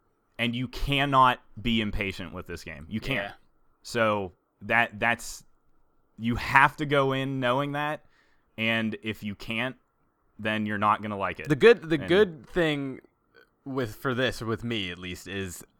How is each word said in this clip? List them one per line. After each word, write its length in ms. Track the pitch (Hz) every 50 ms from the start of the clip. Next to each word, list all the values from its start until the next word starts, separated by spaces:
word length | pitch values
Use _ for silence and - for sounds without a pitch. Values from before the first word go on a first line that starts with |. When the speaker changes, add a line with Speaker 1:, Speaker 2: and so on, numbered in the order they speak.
| _ _ _ _ _ _ _ -
Speaker 1:
and 180 | 117 120 117
you 100 | 123 127
cannot 760 | 120 - - - 139 139 139 139 143 135 131 131 127 120 - - - - -
be 200 | 101 123 113 113
impatient 520 | 107 104 98 - 104 98 95 - 92 80 78
with 120 | 92 85 -
this 160 | 85 82 -
game. 220 | 85 80 73 82 82
You 100 | 101 110
can't. 260 | 107 - 135 104 98
Speaker 2:
Yeah. 60 | 98 98 - _ _ _ _ _ _ _ _ -
Speaker 1:
So 480 | - - 120 113 110 107 104 98 90 - _ _ _ _ _ 104
that, 360 | 104 113 117 117 107 107 101
that's, 460 | 117 117 117 117 - - - - - - _ _ _ _ _ _ _ _ _ _ _ _ _ -
you 160 | 110 117 117
have 400 | 110 107 110 120 135 139 147 -
to 100 | - 156
go 260 | 143 143 143 139 135 131
in 280 | 135 135 135 135 135
knowing 320 | 127 123 123 135 143 143 143
that, 320 | 147 147 151 156 147 - - _ _ _ _ _ _ _ _ _ -
and 380 | 113 113 113 113 110 110 107 - -
if 200 | 110 104 - -
you 120 | 104 101
can't, 400 | - - - 113 110 123 131 127 - _ _ _ _ _ _ _ _ _ _ _ -
then 280 | 104 107 107 110 107
you're 120 | 107 107 101
not 220 | 104 107 104 98 104
gonna 140 | 107 104 98
like 220 | 98 90 87 -
it. 80 | - 139
Speaker 3:
The 80 | 151
good, 320 | 127 - 226 240 - - 156
the 100 | 160 147
Speaker 1:
And 80 | - -
Speaker 3:
good 380 | 170 196 214 185 160 139 - -
thing 500 | - 180 165 156 151 143 139 135 127 - - _ _ _ _ _ _ - - _ _ _ -
with, 300 | 139 131 135 127 110 107
for 160 | - - 139 123
this, 260 | 117 131 117 - -
with 240 | 113 110 113 101 113
me 260 | 117 117 107 95 90
at 80 | 87 87
least, 280 | 92 90 90 87 - 87
is 360 | 95 98 95 92 87 - - - _ _